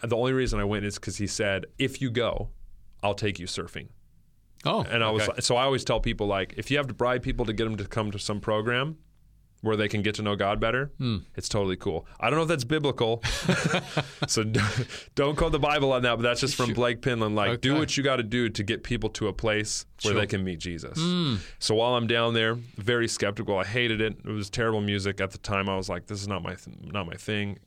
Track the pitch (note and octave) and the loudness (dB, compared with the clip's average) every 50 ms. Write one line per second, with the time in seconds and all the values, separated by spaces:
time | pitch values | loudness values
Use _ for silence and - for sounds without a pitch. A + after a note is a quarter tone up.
0 | - A2+ A#2+ A2 B2 B2+ C3 C3 B2+ A#2 A2+ G#2+ G2+ G2+ G#2+ G#2 G2+ G#2 G2 - | -2 -2 0 2 2 2 2 2 2 2 2 0 0 0 0 0 -2 -4 -6 -6
1 | - - F#2+ - G#2 F2+ - - A2 G2+ G2 F#2+ - - - - C3 B2+ - - | -8 -8 -6 -4 -4 -4 -2 -2 0 0 0 0 -2 -6 -4 -2 -2 -2 -2 -2
2 | C#3 B2+ A2 A#2+ A#2 G2+ - - G#2 - - - - - - - - - - - | -4 -2 0 0 0 0 0 -2 -4 -6 -8 -10 -14 -16 -16 -18 -20 -20 -12 -4
3 | - G2+ G2+ - - G#2 G2 - F2 F2 - - E2+ F2 - - - - - - | -2 -2 -2 0 -2 -2 -2 -4 -6 -8 -6 -6 -8 -8 -10 -12 -12 -14 -16 -20
4 | - - - - - _ _ _ _ _ - - - C#3+ F#3 A3 - - A2+ A#2 | -20 -20 -20 -20 -20 _ _ _ _ _ -20 -6 -2 -2 0 0 0 0 0 0
5 | A2+ A2 A2 G#2+ G#2+ G2+ - - A#2 - B2+ A#2+ C3 C#3 C3+ B2 - - B2 A2 | 2 2 2 2 2 0 0 0 0 2 2 2 4 2 2 0 0 0 0 2
6 | - A#2+ A2 - G#2+ G2+ G2+ G2 F#2+ - - - G#2+ - C3+ C#3+ C#3+ C3 A2 - | 2 0 0 0 0 0 0 0 -2 -4 -6 -8 -4 0 0 0 0 -2 -2 0
7 | B2 B2 B2+ B2+ A#2 C3 C3 A#2+ B2 A2 A2 G2+ A#2 A2+ A2 G#2 G2+ - - A2+ | 0 0 0 0 0 -2 -2 -2 -2 -2 0 0 -2 -2 -2 -4 -6 -4 -4 -4
8 | G#2+ G#2 G2 G2+ - - G#2+ G#2 - - G#2+ G#2+ G#2+ A#2 A#2+ B2 C3+ D#3 D#3+ - | -2 -2 -4 -6 -6 -4 -4 -4 -2 0 0 0 0 0 0 0 0 -2 -4 -8
9 | - - _ - - - - - - _ _ _ - A2 A2 G#2+ G#2+ G#2 - G#2 | -14 -20 _ -20 -20 -20 -20 -20 -20 _ _ _ 0 0 2 2 2 2 0 0
10 | G2 G#2+ G#2 - G#2+ G#2 G2+ G2 G#2 G2 G#2 G#2+ A2 A2+ A#2 B2+ C#3 C#3+ - - | 0 0 0 0 0 -2 0 2 2 2 2 2 2 2 2 0 -2 -4 -4 -4
11 | C#3 A#2+ A2 F#2 - - - - - - - G#2+ G2+ F#2+ F#2 F#2 - G2+ E2 D#2+ | -2 -2 -2 -2 -4 -8 -10 -8 -6 -2 0 2 2 2 0 0 -2 -2 -2 -2
12 | - - - - - A#2 C3+ D#3+ E3 D#3 E3+ D3 A#2+ A#2+ D#3 D#3 C#3+ C#3+ B2 - | -6 -8 -8 -2 0 2 2 2 2 2 0 0 0 0 0 2 2 0 0 2
13 | A#2+ A2+ A2+ A2+ - - - - - - F3+ - - E3 - F3 - - - - | 2 0 2 0 -2 -2 -4 0 2 2 2 2 2 2 0 0 -2 -2 -2 -4
14 | C#3 - - - C#3+ - - A2+ A2 G#2+ A2 A#2 G#2 G#2 - - B2 - - - | -4 -4 -6 -6 -4 0 0 0 2 2 2 2 2 2 2 -2 -4 -4 -6 -12
15 | - - - - C#3 C#3+ D3+ - E3 E3 D3+ D3+ C#3 D3 D3 D3+ C#3 C3+ C3 B2+ | -14 -4 -2 0 2 2 2 2 2 2 4 4 4 4 4 6 6 4 4 6
16 | B2 B2 A#2 A2+ A#2 A#2+ A#2+ D3 - C3 - - B2+ A#2+ A2 A2 A#2+ A#2+ A#2+ A#2 | 4 4 4 4 4 4 4 2 2 0 2 2 2 2 2 4 2 2 2 2
17 | - C#3 B2 A2+ A2 G#2+ G#2+ G#2+ G2+ G2+ A#2+ A#2 - C3 C#3+ D#3 D#3 D3 - C#3+ | 0 0 2 2 2 2 2 2 2 2 2 2 2 2 2 2 2 2 0 0
18 | C3 C#3 C3 B2 A2+ G#2 A2+ B2 A#2+ A2 - - - F#2+ A2 - - - A#2+ A2+ | 2 2 2 2 0 0 0 2 2 2 0 -2 -2 -2 -2 -2 -2 -4 -2 -2
19 | G#2+ G#2+ - - A2 G#2 F#2+ - - A2+ G#2+ G#2+ G#2+ G#2+ - - - - - - | -2 -4 -2 -2 -2 -2 -2 0 0 2 2 2 0 -2 -4 -6 -6 -10 -10 -4
20 | - G#2+ G2+ G2 G#2 G2+ A2 G2 F#2+ F#2 F2 D#2 - F2+ E2+ E2 D2+ B1+ - D#3 | -2 0 2 2 2 2 0 0 0 -2 -4 -4 -6 -6 -6 -6 -8 -6 -4 -2
21 | D#3+ F3 F3+ F3+ E3+ C#3+ A#2+ F#2 - - - - - - A2 G#2+ A2+ A#2+ B2 A#2+ | 0 2 2 2 2 0 0 -2 -2 -6 -8 -4 0 2 2 4 4 4 2 2
22 | A#2 A2 A#2 A#2 A#2 A#2 A#2 A2+ A2 A2+ A#2 A#2+ A#2 A#2+ - - G2+ G#2+ B2 A#2+ | 2 2 2 2 4 4 4 4 2 2 0 -2 -4 -10 -12 -4 0 2 2 4
23 | A#2 A2+ - - A#2 G2+ G#2 G#2+ G#2 G2+ G2+ F#2+ F#2+ F#2+ A2 B2 A#2+ A#2 A2 G#2 | 2 2 0 0 0 0 0 -2 -2 0 0 0 0 0 0 0 2 2 2 2
24 | A2 A2 G2+ - - - G#2+ G#2+ G2+ G2 - B2 A#2 A2+ A2 G#2+ G#2 G#2 G2+ G2+ | 0 0 -2 -4 -8 -6 -6 -6 -6 -4 -2 0 0 2 2 2 2 0 0 0
25 | F#2+ G2+ F#2+ - G2 F#2+ - - - - G#2 G2 G2 G2 F#2+ F#2+ F#2 F#2+ F2+ F2+ | 0 -2 -2 -2 -2 -4 -4 -8 -6 -2 -2 0 0 0 0 -2 -2 -4 -4 -6
26 | F2 - G#2+ G2 G2 G2+ G2+ F2+ E2+ F#2 F2+ F2 - - - - - - D#2+ G#2 | -6 -8 -8 -6 -4 -4 -4 -4 -4 -6 -8 -8 -12 -16 -18 -16 -14 -8 -6 -6
27 | F#2 E2+ - - - - G#2+ G#2 G2+ G2+ G2 F#2 - | -4 -6 -8 -8 -6 -4 -2 -2 -2 -4 -4 -8 -6